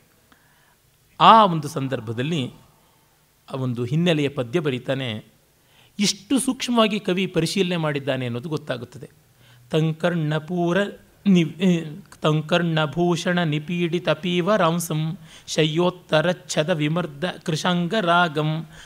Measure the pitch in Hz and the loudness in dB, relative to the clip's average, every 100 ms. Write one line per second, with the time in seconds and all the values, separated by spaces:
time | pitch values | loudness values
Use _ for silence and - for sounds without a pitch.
0 | _ _ _ _ _ _ _ _ _ _ | _ _ _ _ _ _ _ _ _ _
1 | _ - 170 226 202 165 147 143 135 127 | _ 4 8 8 8 2 -4 -6 -4 -6
2 | 113 113 143 170 123 - - _ _ _ | -6 -4 -2 -2 -4 -8 -20 _ _ _
3 | _ _ _ _ - 139 131 120 120 151 | _ _ _ _ -10 -6 -4 -2 -2 0
4 | 175 156 139 139 120 170 151 127 127 135 | 2 2 0 -2 -4 -2 -2 -4 -4 -4
5 | 131 107 - _ _ _ _ _ _ - | -4 -8 -10 _ _ _ _ _ _ -4
6 | 202 - - 269 - 262 - 240 220 208 | -4 -4 -2 -2 0 -4 -2 2 2 0
7 | - 185 185 170 160 196 180 175 156 143 | -2 -2 -2 0 -2 0 0 0 -2 -2
8 | 131 131 123 120 156 151 - 127 113 120 | -4 -4 -4 -6 -6 -8 -6 -8 -10 -16
9 | - _ _ _ _ - - 160 160 156 | -20 _ _ _ _ -20 -4 0 0 0
10 | 175 175 151 156 156 180 170 180 202 - | -2 0 -2 -2 -4 -2 0 0 -2 -6
11 | - _ 202 180 156 156 190 170 156 147 | -20 _ 4 4 4 2 2 2 -2 -12
12 | - - 160 156 151 175 170 160 151 165 | -18 -2 0 0 2 0 2 0 -2 0
13 | 175 170 185 175 170 147 151 175 170 175 | 0 0 0 0 0 -2 -4 -4 -2 -2
14 | 160 151 180 175 170 214 165 170 170 156 | -2 -2 0 0 2 2 2 0 -2 -4
15 | 160 - - - - - 156 156 175 180 | -4 -6 -14 -20 -6 0 2 2 0 -2
16 | - 156 170 180 - - 151 165 147 165 | 0 0 2 -2 -4 -2 0 0 0 -2
17 | 170 143 180 - - 156 185 175 175 220 | -4 -6 -8 -6 -4 -2 0 0 0 0
18 | 170 170 175 147 156 156 156 - | 2 4 2 0 -2 -2 -6 -16